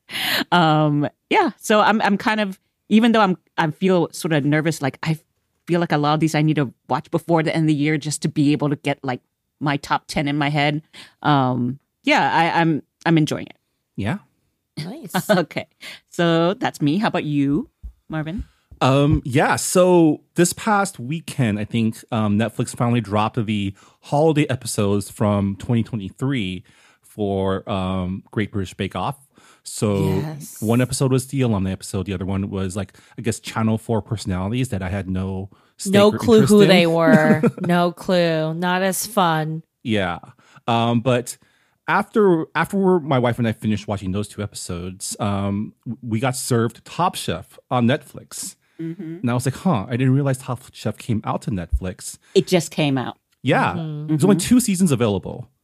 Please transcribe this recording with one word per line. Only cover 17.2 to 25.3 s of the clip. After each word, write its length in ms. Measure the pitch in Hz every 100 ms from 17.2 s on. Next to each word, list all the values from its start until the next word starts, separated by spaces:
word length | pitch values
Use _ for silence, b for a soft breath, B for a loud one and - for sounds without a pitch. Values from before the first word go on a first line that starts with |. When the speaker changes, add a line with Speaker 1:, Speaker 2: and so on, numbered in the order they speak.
| 147
Speaker 1:
you, 440 | 143 139 151 285 _ - - _
Marvin? 380 | 156 151 208 - _ _ -
Speaker 2:
Um, 400 | 131 139 143 156 143
yeah. 320 | 127 196 139
So 640 | - 180 180 175 160 - _
this 200 | - 175
past 440 | - - 202 190 -
weekend, 600 | 123 165 - - 117 101
I 60 | 104
think, 380 | 117 110 - -
um, 280 | 113 107 104
Netflix 360 | 113 - 127 -
finally 260 | 120 120
dropped 440 | 101 104 110 - 101
the 300 | 104 98 - b b
holiday 460 | - 147 160 147 147
episodes 600 | 123 - - 101 101 -
from 440 | - 107